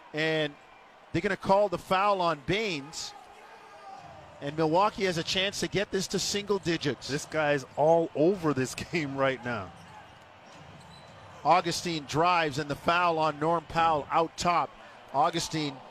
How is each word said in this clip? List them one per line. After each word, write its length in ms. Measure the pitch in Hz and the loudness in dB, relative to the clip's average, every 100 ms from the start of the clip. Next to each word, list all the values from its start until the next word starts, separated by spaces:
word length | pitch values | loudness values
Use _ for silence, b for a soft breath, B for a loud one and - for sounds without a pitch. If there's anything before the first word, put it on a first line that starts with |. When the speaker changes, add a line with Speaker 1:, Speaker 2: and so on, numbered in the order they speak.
| - | -10
Speaker 1:
and 360 | 151 160 156 151 143 - - - - - | -4 0 0 -2 -6 -20 -20 -20 -20 -6
they're 100 | 165 | -2
gonna 160 | 196 185 | -2 -2
call 320 | - 196 208 | 2 4 4
the 80 | 175 | -2
foul 420 | - 185 208 196 | 0 2 2 2
on 220 | 170 151 131 | 0 -2 -2
Baynes. 640 | 196 220 151 143 - - - - - - - - - - - - - - - | -2 -2 -4 -8 -10 -12 -14 -20 -20 -20 -20 -20 -20 -18 -18 -18 -20 -20 -10
And 160 | 143 151 | -6 0
Milwaukee 460 | 160 170 214 220 | 2 4 4 2
has 160 | 190 170 | -2 0
a 40 | |
chance 360 | 160 190 196 - | -2 0 0 -2
to 80 | 175 | -2
get 240 | 175 208 | -2 -2
this 160 | 196 - | -2 -2
to 100 | 190 | -2
single 400 | - 202 202 196 | -2 -2 0 0
digits. 500 | - 165 147 117 - | 0 -2 -2 -4 -6
Speaker 2:
This 180 | 143 | -6
guy's 400 | - 156 147 147 127 | -4 -2 0 0 -2
all 340 | - 151 165 165 | 2 4 4 2
over 400 | - 160 202 160 | 2 2 2 0
this 180 | 131 127 | 0 -2
<laughs> 180 | - - | -6 -6
game 240 | 170 143 | -4 -4
right 280 | 135 135 127 | 0 0 0
now. 260 | 123 113 92 - - - - - - - - - - - - - - - - - | -4 -6 -8 -14 -20 -20 -20 -20 -20 -20 -20 -20 -20 -20 -20 -20 -20 -20 -20 -2
Speaker 1:
Augustine 600 | 147 175 170 - 180 160 131 | 4 4 4 -2 -4 -6 -2
drives, 500 | 139 175 175 160 135 | 2 2 2 0 -2
and 100 | 147 | -6
the 80 | |
foul 440 | 139 - 175 175 160 | -4 0 2 2 2
on 200 | 156 147 | 0 0
Norm 260 | 151 170 160 | 0 -2 -2
Powell 380 | 165 165 151 - | 0 2 2 0
out 260 | 147 165 | 0 0
top. 360 | - 175 170 135 - B B B | -2 0 0 -2 -8 B B B
Augustine 600 | 135 165 165 - 156 147 135 - | 0 2 0 -4 -4 -4 -6 -16